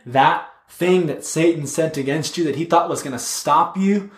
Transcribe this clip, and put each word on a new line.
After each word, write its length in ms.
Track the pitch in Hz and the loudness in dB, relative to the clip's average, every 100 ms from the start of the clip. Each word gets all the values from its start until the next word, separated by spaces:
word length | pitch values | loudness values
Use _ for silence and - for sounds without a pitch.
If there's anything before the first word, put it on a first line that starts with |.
that 420 | 123 131 147 170 - - _ | -4 4 4 2 -6 -20 _
thing 380 | - 175 185 165 | -4 2 2 2
that 180 | 139 | -4
Satan 420 | - 160 170 160 143 | -6 2 2 2 -2
sent 300 | - 156 147 | -2 -2 -2
against 400 | 135 156 147 - | -2 -2 -4 -2
you 80 | |
that 120 | 160 135 | -2 -2
he 100 | 165 | 2
thought 240 | 165 170 | 2 2
was 120 | 139 | -4
gonna 160 | 143 123 | -6 -8
stop 600 | - - - 151 170 190 | -8 -6 2 2 2 0
you, 320 | 196 202 196 | 2 0 -2